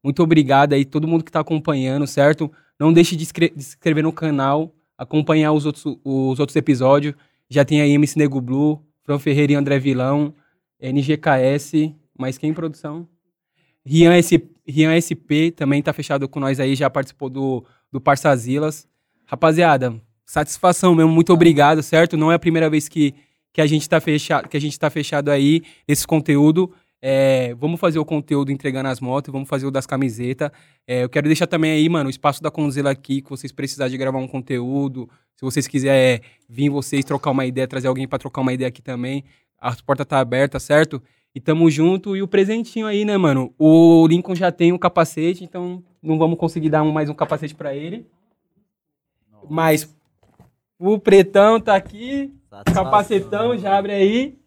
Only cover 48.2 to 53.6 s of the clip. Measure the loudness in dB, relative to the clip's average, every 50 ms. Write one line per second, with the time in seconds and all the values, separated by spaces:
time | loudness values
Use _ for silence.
48.2 | _ _ _ _ _ _ _ _ _ _ _ _ _ _ _ _ _ _ _ _
49.2 | _ _ _ _ -14 -8 -4 -2 0 0 0 0 -2 -10 _ _ _ _ _ _
50.2 | _ _ _ _ _ _ _ _ _ _ _ _ -2 -2 -2 0 4 6 6 6
51.2 | 6 6 4 4 6 6 4 2 2 2 0 0 0 -6 -18 -14 -12 -8 -8 -8
52.2 | -8 -10 -14 _ _ _ -20 -6 -4 -2 0 0 0 2 0 0 0 0 -2 -4
53.2 | -2 -4 -4 -2 -2 -2 -2 -4